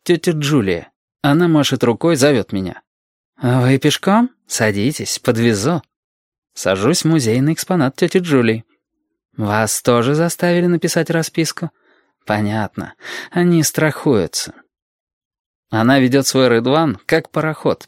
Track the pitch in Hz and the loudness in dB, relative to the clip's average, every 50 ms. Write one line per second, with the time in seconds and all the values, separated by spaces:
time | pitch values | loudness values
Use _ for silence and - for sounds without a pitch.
0 | - - 175 165 - 180 165 151 147 139 156 139 104 95 87 82 73 - _ _ | -2 -2 -2 0 0 -2 -2 -2 -2 0 0 0 2 0 -2 -4 -6 -12 _ _
1 | _ _ _ _ - 143 143 165 175 170 160 151 135 - 156 - - 120 113 - | _ _ _ _ 0 2 2 2 4 4 2 2 2 0 -2 0 0 0 0 0
2 | - 170 170 131 131 147 143 117 92 - - 98 95 87 - - - _ _ _ | 0 0 0 2 2 2 2 2 0 -2 -4 -6 -6 -6 -10 -12 -18 _ _ _
3 | _ _ _ _ _ _ _ - - 123 123 131 123 127 135 135 - 151 143 - | _ _ _ _ _ _ _ -6 -2 0 0 2 2 2 2 2 2 0 -2 -2
4 | - 190 196 226 240 247 _ _ _ - - - 113 110 98 101 104 135 156 - | 0 0 2 2 2 0 _ _ _ -10 -4 -2 0 0 0 0 -2 -2 -2 -4
5 | - - - - - - 117 110 117 117 110 98 101 143 175 151 - _ _ _ | -8 -8 -10 -6 -2 -2 0 2 2 2 2 0 0 -2 -2 -4 -6 _ _ _
6 | _ _ _ _ _ _ _ _ _ _ _ - - 90 95 92 101 127 175 180 | _ _ _ _ _ _ _ _ _ _ _ -6 -2 0 0 0 2 0 0 0
7 | - 156 165 160 123 110 110 127 135 151 160 - - - 190 175 135 131 - - | 0 0 2 2 2 2 0 0 0 0 -2 -2 -4 -4 -2 0 0 -2 -2 -2
8 | 180 170 - 190 180 170 143 131 120 110 110 113 - _ _ _ _ _ _ _ | -2 0 0 0 0 2 2 2 2 2 0 -2 -6 _ _ _ _ _ _ _
9 | _ _ _ _ _ _ _ - 107 104 104 107 95 - - - - 135 120 117 | _ _ _ _ _ _ _ -6 -4 -2 0 0 0 0 -2 -4 0 0 2 2
10 | 113 131 147 156 170 170 - - 180 175 175 175 175 175 175 165 - 170 - 170 | 2 0 0 0 0 -2 -4 -2 -2 0 0 2 2 0 0 0 -2 -2 -2 -2
11 | 160 - 165 165 160 - - - 160 151 - - 175 156 _ _ _ _ _ _ | -2 -2 -2 -4 -4 -4 -4 -4 -4 -4 -4 -8 -10 -12 _ _ _ _ _ _
12 | _ _ _ _ _ - 107 104 107 104 104 110 104 - - - 90 - - _ | _ _ _ _ _ -4 -2 -2 -2 -2 -2 -4 -4 -6 -8 -12 -14 -14 -14 _
13 | - - - - - - - 175 175 175 170 165 151 - - - 156 156 - - | -16 -16 -14 -14 -12 -6 -2 0 2 2 4 2 2 0 0 0 0 0 -2 -2
14 | - 156 131 104 87 76 - - - - - - _ _ _ _ _ _ _ _ | 0 2 2 2 0 -2 -4 -8 -10 -10 -14 -20 _ _ _ _ _ _ _ _
15 | _ _ _ _ _ _ _ _ _ _ _ _ _ _ - 110 113 123 139 139 | _ _ _ _ _ _ _ _ _ _ _ _ _ _ -2 0 2 4 4 4
16 | 127 127 123 139 131 - - 135 135 123 117 113 117 127 139 156 165 147 104 - | 4 2 2 0 0 0 0 2 2 4 2 2 2 0 0 0 0 0 -2 -4
17 | _ - 160 160 156 - - 160 151 156 151 - - 147 95 - - | _ -2 -2 -2 -2 -4 -6 -4 -4 -4 -6 -4 -2 -4 -4 -4 -6